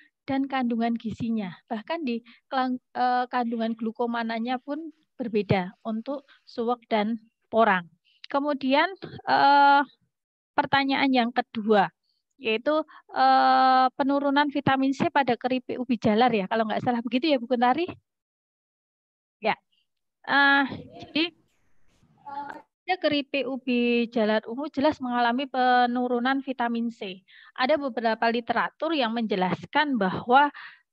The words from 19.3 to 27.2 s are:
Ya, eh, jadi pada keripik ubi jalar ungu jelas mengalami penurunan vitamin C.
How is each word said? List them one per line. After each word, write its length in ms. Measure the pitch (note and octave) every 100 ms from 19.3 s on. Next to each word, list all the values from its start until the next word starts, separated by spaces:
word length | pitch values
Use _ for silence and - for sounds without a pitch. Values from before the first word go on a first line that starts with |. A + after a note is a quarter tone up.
| _
Ya, 160 | G#3 - _ _ _ _ _ _ -
eh, 400 | C4+ C#4 C#4 C4 - - -
jadi 320 | - C#4+ E4+ - _ _ _ _ _ _ _ _ C#4+
pada 800 | C#4+ C#4 - - _ - F#4
keripik 400 | F4 D4 C4+ C#4 B3
ubi 640 | C4 B3+ A#3+ A#3+ A#3+ A#3
jalar 380 | A#3 G#3+ A3 -
ungu 240 | A#3+ D4+
jelas 260 | - D4 D4+
mengalami 400 | B3+ A#3+ A#3+ B3
penurunan 960 | C#4+ C4 B3+ B3 B3 B3 B3 A#3+ B3 C#4
vitamin 480 | C4+ B3+ A#3+ A#3 A#3
C. 320 | - G3+ F#3